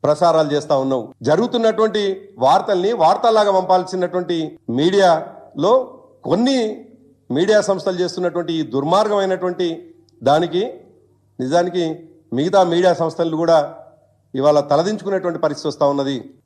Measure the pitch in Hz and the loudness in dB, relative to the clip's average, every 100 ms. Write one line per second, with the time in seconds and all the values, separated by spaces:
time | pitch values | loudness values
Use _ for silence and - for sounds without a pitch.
0 | 139 147 175 160 151 147 147 143 135 131 | 0 2 2 2 0 -2 -2 -2 0 -2
1 | 110 - 117 156 233 240 226 220 220 214 | -6 -8 -2 0 0 0 0 0 0 0
2 | 196 190 - - 127 180 190 190 190 233 | -4 -6 -10 -2 2 2 2 0 0 2
3 | 214 208 233 220 208 190 180 185 180 185 | 2 4 2 4 4 2 2 2 2 -4
4 | 180 180 175 170 156 - - 120 160 196 | -4 -4 -4 -4 -6 -10 -6 0 2 4
5 | 190 160 - - - - 170 254 254 - | 4 2 -2 -16 -18 -4 2 2 0 -14
6 | _ _ - 165 247 269 220 - - _ | _ _ -4 0 0 0 -2 -6 -16 _
7 | _ _ _ 127 185 214 202 190 196 180 | _ _ _ -2 2 2 2 -2 -2 -4
8 | 180 175 180 175 170 165 147 127 143 185 | -4 -4 -4 -4 -6 -4 -4 -4 0 0
9 | 214 202 190 185 180 175 175 165 - _ | 2 0 -2 -2 -4 -4 -4 -6 -14 _
10 | _ _ 123 147 170 165 233 - - _ | _ _ 0 2 2 -2 -4 -8 -20 _
11 | _ _ _ _ 127 165 175 180 165 156 | _ _ _ _ -2 0 0 -2 -4 -6
12 | - - _ 120 156 196 180 170 180 165 | -14 -20 _ -4 0 2 2 2 2 2
13 | 165 156 165 156 165 165 143 - - _ | -2 -2 -4 -2 2 2 2 -8 -20 _
14 | _ _ _ 131 139 151 143 147 175 214 | _ _ _ -2 2 2 2 0 0 -4
15 | 185 190 175 165 156 147 156 - 143 143 | -4 -4 -4 -4 -4 -4 -8 0 0 0
16 | 139 135 101 - | -2 -6 -10 -20